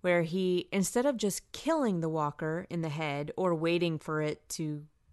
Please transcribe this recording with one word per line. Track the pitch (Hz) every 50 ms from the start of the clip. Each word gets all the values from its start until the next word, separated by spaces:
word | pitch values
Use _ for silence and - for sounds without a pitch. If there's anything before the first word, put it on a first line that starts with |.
where | - 180 175 175
he, | 170 165 165 190 185 185 180 180 - -
instead | - 196 185 - - - -
of | 285 277 214
just | - 202 180 - - _
killing | - - - 285 330 311 277 226 190 170
the | 165 160
walker | 156 160 151 147 143 - 165 156 160 170 190 -
in | - 170
the | 160 160
head | 143 156 160 151 139 143 147 151 -
or | - 185 185 170
waiting | 156 160 165 170 175 175 170 160 151
for | - - 156 151
it | 151 151 147 - _ _
to, | - - 165 151 151 147 147 151 _ _ _ _